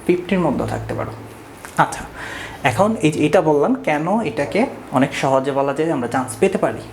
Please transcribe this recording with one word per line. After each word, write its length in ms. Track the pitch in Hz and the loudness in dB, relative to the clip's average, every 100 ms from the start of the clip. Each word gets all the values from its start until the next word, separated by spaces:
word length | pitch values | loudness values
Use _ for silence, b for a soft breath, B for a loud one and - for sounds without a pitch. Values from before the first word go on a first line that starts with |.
ফিফটির 360 | - 175 - 190 160 | 2 0 2 2 2
মধ্যে 180 | 123 113 | 0 -2
থাকতে 200 | - - - | -4 -4 -6
পারো। 140 | - - - - - - - - | -6 -10 -16 -18 -18 -18 -6 0
আচ্ছা, 180 | 147 - - B B B B B 135 | 0 0 -10 B B B B B -2
এখন 200 | 117 208 220 156 | 2 2 4 2
এই 40 | |
যে 40 | 160 147 | 2 4
এটা 140 | 185 160 | 4 4
বললাম, 240 | 147 160 254 - | 4 4 0 0
কেন 180 | 147 165 214 170 | 0 0 0 0
এটাকে 300 | - 143 185 262 - - 135 | -2 -2 0 0 -4 -2 2
অনেক 140 | 139 - | 2 2
সহজে 300 | 139 135 131 135 | 2 2 2 0
বলা 140 | 139 135 | 0 0
যায় 100 | 160 147 | 0 0
আমরা 120 | 120 | 0
চান্স 160 | 131 127 - | -2 -2 0
পেতে 180 | 190 - | 0 2
পারি 180 | 147 110 - | -2 -2 -10